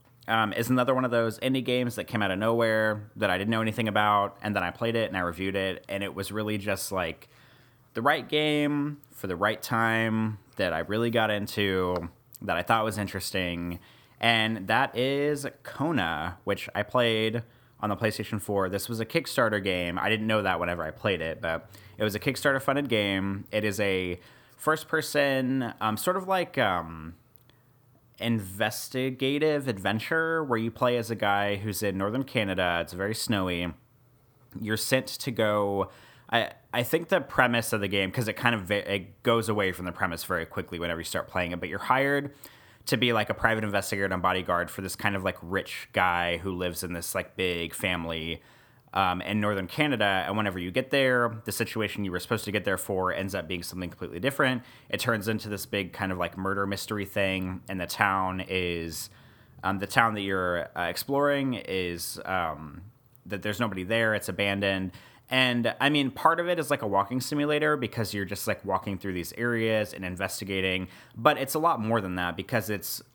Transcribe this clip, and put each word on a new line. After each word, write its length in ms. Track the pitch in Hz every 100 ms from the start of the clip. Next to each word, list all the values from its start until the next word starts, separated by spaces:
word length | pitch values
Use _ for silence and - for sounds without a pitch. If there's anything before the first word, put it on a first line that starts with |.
| _ _ -
um, 280 | 113 104
is 160 | - 120
another 260 | 127 123 127
one 80 |
of 80 | 127
those 260 | 117 113 107
indie 240 | 131 131
games 320 | 123 123 120 107
that 100 | -
came 160 | 110
out 100 | 98
of 80 | 95
nowhere 720 | 110 117 113 110 110 107 107 -
that 120 | 101
I 80 | 92
didn't 120 | 107
know 100 | 113
anything 280 | 110 113 110
about, 480 | 104 104 104 101 -
and 140 | 104 101
then 80 |
I 80 | 87
played 240 | - 117 113
it 140 | 107
and 80 | 92
I 20 |
reviewed 380 | 87 85 95 98
it, 260 | 95 - -
and 120 | 98
it 140 | 98 87
was 160 | 95
really 260 | 104 107 104
just, 360 | 101 95 -
like, 340 | 95 82 - - - - - - _ _
the 80 | 113
right 260 | 135 156 -
game 720 | 151 151 147 147 147 147 147 -
for 160 | - 95
the 80 | 87
right 260 | 104 -
time 760 | - 113 113 113 113 110 110 104 - -
that 160 | 90
I 80 | 80
really 300 | 85 107 117
got 200 | 113 110
into, 800 | 104 101 104 98 92 90 90 87 - _ -
that 140 | 98 85
I 60 |
thought 220 | 90 113 110
was 120 | 104
interesting, 840 | 101 95 - 95 87 85 87 87 - - - -
and 460 | 117 113 110 110 95
that 280 | 117 135 117
is 480 | 131 139 147 139 139 -
Kona, 760 | - - 151 135 82 78 85 - 101
which 240 | 98 -
I 100 | 101
played 600 | 104 127 117 110 110 117 - - _ -
on 80 | 107
the 80 | 98
PlayStation 420 | 113 - 104 104
four. 280 | - 101 92
This 180 | 98 -
was 140 | 113
a 40 | 110
Kickstarter 560 | 165 - - 113 104
game. 380 | 95 90 87 85
I 80 | 104
didn't 180 | 107 110
know 140 | 110
that 160 | 95 85
whenever 260 | 87 85
I 80 | 78
played 280 | - 107 87
it, 200 | 80 -
but 280 | 82 82 - - - -
it 60 | 107
was 100 | 104
a 40 |
Kickstarter 420 | 143 123 147 135
funded 260 | - 139 139
game. 560 | 110 101 95 98 98 -
It 140 | 107 107
is 120 | 98
a 400 | 101 92 90 87 - - - -
first 320 | 151 156 -
person, 840 | 156 151 143 139 135 127 131 117 -
um, 160 | 110 107
sort 180 | 180 185
of 140 | 185
like, 280 | 185 - 135
um, 580 | 104 90 82 80 80 - _ - _ - _ _ _ _ _ -
investigative 1500 | 117 113 95 98 110 - - 127 131 127 135 143 156 147 131
adventure 760 | 98 95 107 - 160 160 165
where 140 | 143 113
you 120 | 117
play 260 | - 123 120
as 120 | 113
a 40 | 110
guy 400 | 101 101 101 101
who's 260 | 107 98
in 140 | 104 95
northern 260 | 101 127
Canada. 560 | 131 123 98 92 90 85
It's 120 | 82
very 220 | 90 101 110
snowy. 580 | - 104 90 87 87 - _ _ _ _ _ _ - -
You're 180 | 107 110
sent 300 | - 135 -
to 240 | - 135
go, 580 | 113 107 104 101 98 95 - - - -
I, 220 | 117 - - -
I 100 | 123
think 260 | 123 160 165
the 120 | 180
premise 520 | - - 123 117 -
of 80 | 110
the 60 | 98
game, 240 | 98 95
'cause 160 | 131 107
it 60 |
kind 220 | - 123 110
of 60 |
va-, 320 | 90 101 -
it 300 | 101 - -
goes 260 | 117 117 107
away 220 | 104 95
from 140 | 87 90
the 60 |
premise 320 | - 92 82
very 220 | - 87 82
quickly 340 | 98 87 85
whenever 200 | 85 82
you 40 | 80
start 220 | 82 -
playing 240 | 92 85
it, 80 | 87
but 100 | 90
you're 100 | 95
hired 540 | - 135 139 143 139 - - - - - -
to 120 | 120
be, 160 | 120
like, 160 | 113 104
a 40 |
private 300 | 107 113 110
investigator 500 | 104 101 - 101 95
and 80 | 92
bodyguard 480 | 92 92 87 87 87
for 120 | -
this 140 | 95 -
kind 200 | 104 98
of, 80 |
like, 140 | 95 -
rich 460 | 85 95 - - -
guy 440 | 101 92 87 87 85
who 140 | 95
lives 320 | 90 90 85
in 100 | 87
this, 220 | 85 - 95
like, 200 | - -
big 360 | 90 87 82
family, 680 | - 92 87 82 82 82 80 - - - - -
um, 280 | 95 92 87
in 180 | - 107
northern 280 | 104 98 90
Canada. 580 | - 151 117 101 95 82
And 80 | 104
whenever 240 | 104 90
you 100 | 90
get 200 | 127 127
there, 500 | 139 131 123 120 110 -
the 60 |
situation 500 | - 110 110 104 101
you 80 | 98
were 80 | 90
supposed 240 | - 107
to 80 | 104
get 140 | 98 98
there 120 | 92
for 360 | - 95 92
ends 200 | - 95
up 140 | 92 80
being 160 | 87
something 260 | - 92 87
completely 300 | - 87 87
different. 440 | 131 135 135 120 - - -
It 100 | -
turns 300 | 120 110 107
into 180 | 107 104
this 180 | 101 -
big 280 | 101 92
kind 180 | - 98
of, 60 | 90
like, 200 | 85 95
murder 300 | 95 98 98
mystery 380 | 98 - 104 95
thing, 560 | 104 95 95 92 92 -
and 100 | 92
the 80 | 85
town 560 | - 104 95 95 92 -
is, 600 | 92 87 85 82 80 - - - - - -
um, 160 | 95 95
the 80 | 98
town 260 | 131 113 107
that 60 |
you're, 460 | 98 95 90 87 - -
uh, 100 | 87
exploring 640 | 90 - 139 143 139 135
is, 640 | 113 - 95 87 85 - - -
um, 560 | 92 82 73 76 82 101 - _ - 92
that 180 | 101
there's 180 | 104 101
nobody 220 | 113 95
there. 300 | 92 113 110
It's 140 | 104 -
abandoned. 640 | 92 101 98 98 95 92 - - - -
And, 420 | 131 127 120 113 -
I 100 | 139
mean, 220 | 147 131
part 280 | - 160 165
of 80 | 175
it 120 | 165
is, 100 | 143
like, 140 | 139
a 40 | 107
walking 320 | 98 98 127
simulator 560 | - 147 147 147 151 147
because 360 | 113 120 101
you're 120 | 104 95
just, 200 | 101 110
like, 180 | 98
walking 360 | 95 95 104 92
through 140 | 98
these 200 | 90 80 -
areas 540 | 120 117 113 110 104
and 120 | - 92
investigating, 840 | 92 98 - 98 95 92 92 90 - - 113
but 200 | 135 127
it's 160 | 139 156
a 40 |
lot 200 | 165 123
more 180 | 110 113
than 140 | 95 90
that 200 | 87 87
because 320 | - 117 98
it's 320 | 101 - - -